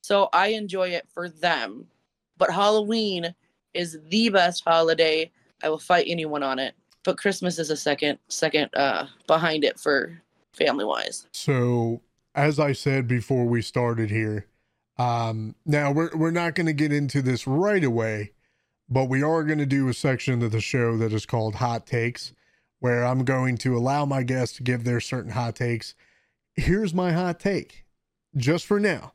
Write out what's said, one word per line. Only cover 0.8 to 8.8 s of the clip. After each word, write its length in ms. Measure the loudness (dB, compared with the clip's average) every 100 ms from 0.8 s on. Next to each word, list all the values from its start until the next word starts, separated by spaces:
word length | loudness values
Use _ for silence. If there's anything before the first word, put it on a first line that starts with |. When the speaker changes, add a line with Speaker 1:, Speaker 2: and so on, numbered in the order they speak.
| -2
Speaker 1:
it 180 | -4 -8
for 160 | -10 -10
them. 580 | -2 0 0 -4 -10 -20 _ _ _ _ _
But 140 | 0
Halloween 840 | 4 4 2 0 -2 -2 -4 -6 -10 _ _ _
is 260 | -6 -6 -8 -2
the 200 | 2 4
best 340 | 4 2 0
holiday. 680 | 2 4 4 4 4 2 -4 _ _ _
I 60 | -4
will 100 | -4
fight 260 | 2 2 2
anyone 360 | -4 -4 -4
on 160 | -2 -2
it. 160 | -4 _ _ _
But 140 | -4 -2
Christmas 400 | -2 -2 -4 -4
is 100 | -4
a 80 | -2
second, 420 | -2 0 -2 -4 _
second, 420 | -2 0 0 0
uh, 340 | 0